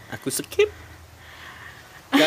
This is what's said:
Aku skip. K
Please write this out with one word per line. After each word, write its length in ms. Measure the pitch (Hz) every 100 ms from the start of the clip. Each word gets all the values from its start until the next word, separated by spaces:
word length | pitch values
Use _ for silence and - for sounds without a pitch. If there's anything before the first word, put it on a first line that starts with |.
| -
Aku 180 | - -
skip. 420 | - - - 415 - - - - - - - - - - - - - -
K 160 | -